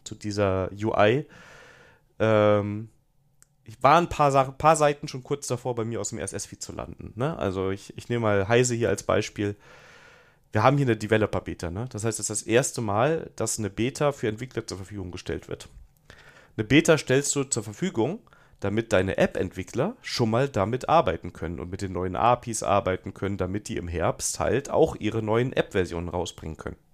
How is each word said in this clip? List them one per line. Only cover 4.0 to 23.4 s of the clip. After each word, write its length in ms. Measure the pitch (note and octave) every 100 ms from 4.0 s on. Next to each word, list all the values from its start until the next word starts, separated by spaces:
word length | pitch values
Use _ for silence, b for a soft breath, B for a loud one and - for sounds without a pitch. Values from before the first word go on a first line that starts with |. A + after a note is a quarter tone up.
| E3+
paar 200 | - C#3+
Sa-, 140 | C#3 C3+
paar 260 | C3+ D3+ D#3
Seiten 320 | D3+ D3 D#3
schon 140 | C3
kurz 240 | - C#3+ -
davor, 280 | B2 B2+
bei 120 | A#2+ A2+
mir 160 | A2
aus 80 | G2+
dem 80 | G#2+
R 60 |
S 100 | E2
S-Feed 260 | G#2 - G2
zu 120 | -
landen, 420 | - - - - A2
ne? 220 | C#3+ -
Also 320 | G2 F#2 F#2+
ich, 260 | G2 - -
ich 140 | -
nehme 100 | A#2+
mal 280 | A2 G2+ F#2+
Heise 260 | A#2+ B2
hier 160 | A#2 A2
als 120 | G2
Beispiel. 520 | - F#2+ - - G#2 G2+ b b b b b b b b _
Wir 100 | G#2+
haben 140 | A#2 C#3+
hier 80 | C3
eine 120 | G#2+
Developer-Beta, 720 | G#2 A2 G#2 F#2+ - D#2+ E2+
ne? 160 | F2+ B2+
Das 160 | G#2+
heißt, 160 | A2+ -
es 80 | G#2
ist 140 | G#2
das 40 | -
erste 360 | A2+ C#3+ -
Mal, 480 | A2 G#2 C3+ D#3+ - -
dass 220 | A2 -
eine 120 | G#2
Beta 420 | G2+ B2 C3 D3
für 160 | C#3 A2+
Entwickler 380 | A2 B2+ - -
zur 100 | F#2+
Verfügung 340 | F#2+ G#2 F2+
gestellt 360 | F#2 - D2 -
wird. 220 | - - - - _ _ b b b b -
Eine 60 |
Beta 340 | G#2+ D3 D#3+ D3+
stellst 360 | - C3 C#3+
du 100 | C#3+
zur 180 | C3 A#2+
Verfügung, 560 | G#2+ G#2 F#3 A2+ A#2 A3 - b b b
damit 320 | G2 G#2+ A2+
deine 260 | F#2+ F#2+ -
App-Entwickler 760 | G3 - F#2 - F#2 A2+ F3 -
schon 280 | - - A#2
mal 180 | A2+ C#3
damit 400 | G#2+ G2 B2 -
arbeiten 440 | D#3+ A#2 E2 -
können 280 | - E2 F2
und 100 | F2
mit 100 | F#2+
den 120 | G2
neuen 240 | F2+ F#2 D2+
apis 480 | A2+ A#2+ A#2+ A2
arbeiten 500 | - G2 F#2+ F#2 -
können, 220 | - G2
damit 320 | G2